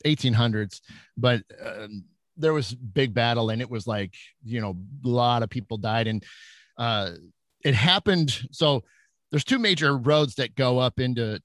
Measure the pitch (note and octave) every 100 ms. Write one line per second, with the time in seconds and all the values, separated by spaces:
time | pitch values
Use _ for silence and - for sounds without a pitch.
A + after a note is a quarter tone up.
0 | D3+ D3+ C3 A2+ A#2+ G#2+ G#2 - - -
1 | - - B2 A#2 - - A#2 G2+ G#2+ G#2
2 | F2+ _ _ - D#3 D3+ G#2 B2 A#2+ A2+
3 | C3 G#2+ A#2 A#2 A2 A2 B2 A#2 A#2 G#2
4 | F#2+ - - _ A#2 A#2 G#2 F2+ G2+ C#3
5 | B2+ A#2+ A#2+ A#2+ A2+ B2+ G#2 A2 A2 A2+
6 | A2 A2 - - - - _ - A#2 G#2+
7 | G2 E2+ F2 _ _ _ D3 A#2 D3+ F#3
8 | - F3+ D3 - B2+ - D3+ C3 - _
9 | _ _ _ D3 - B3+ A3 E3+ D3 C#3
10 | B2 D3+ D3 - B2 - B2+ B2+ B2+ -
11 | B2+ A#2+ A2+ G#2+